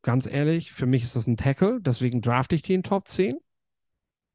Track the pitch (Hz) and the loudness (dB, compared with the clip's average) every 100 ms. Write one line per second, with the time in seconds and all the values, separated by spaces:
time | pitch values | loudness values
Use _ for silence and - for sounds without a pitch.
0 | - 123 131 143 151 165 - - 123 131 | 0 0 0 -2 0 0 -4 -4 0 0
1 | 120 - 113 113 139 135 190 247 170 117 | 0 -4 -2 0 0 2 2 2 -2 0
2 | 127 123 113 120 135 165 - 185 180 196 | 0 0 0 0 2 -2 0 -2 0 -2
3 | - - 190 277 _ _ _ _ _ _ | -2 -2 -2 -2 _ _ _ _ _ _
4 | _ _ _ | _ _ _